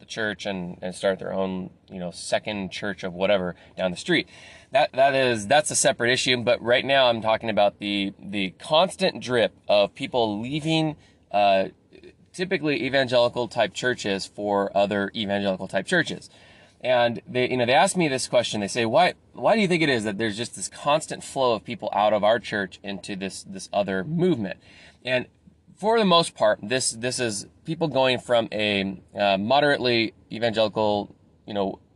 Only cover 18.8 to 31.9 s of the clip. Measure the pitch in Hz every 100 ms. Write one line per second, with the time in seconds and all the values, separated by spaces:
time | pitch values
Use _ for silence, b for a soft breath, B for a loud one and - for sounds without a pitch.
18.8 | 113 139 180 - _ - 135 220 190 175
19.8 | 156 120 107 101 113 101 120 - - -
20.8 | 143 156 - - - 139 123 107 - 117
21.8 | 107 98 107 104 104 117 - 107 95 -
22.8 | 98 98 - 98 95 - - 95 - 101
23.8 | 98 95 147 165 180 127 95 - B B
24.8 | B B 123 127 - _ _ _ _ -
25.8 | 208 226 196 170 165 - 107 - 101 127
26.8 | - 113 123 127 117 101 - _ - 160
27.8 | 165 131 131 123 - 120 110 107 104 101
28.8 | 98 92 - 104 101 98 104 139 147 139
29.8 | 123 117 110 - _ 110 117 110 110 110
30.8 | 107 104 101 - _ _ - 104 98 -
31.8 | _